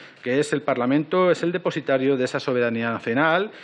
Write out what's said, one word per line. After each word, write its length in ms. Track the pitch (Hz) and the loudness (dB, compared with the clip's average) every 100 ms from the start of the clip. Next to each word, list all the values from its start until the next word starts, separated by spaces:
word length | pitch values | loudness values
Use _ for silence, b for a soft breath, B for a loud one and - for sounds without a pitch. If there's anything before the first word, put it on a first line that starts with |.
| B B | B B
que 160 | 120 131 | -2 -2
es 140 | 147 | 0
el 100 | 143 | -2
Parlamento, 680 | - 127 123 143 156 185 185 | -2 0 2 2 2 2 4
es 120 | 165 | 2
el 80 | 170 | 0
depositario 680 | 175 175 160 135 135 131 139 | -2 -4 -4 0 0 2 2
de 80 | |
esa 140 | 127 143 | 0 -2
soberanía 520 | - 123 120 113 117 | -2 0 0 0 -2
nacional 580 | 113 - 120 160 170 214 B | -4 -2 0 2 2 -2 B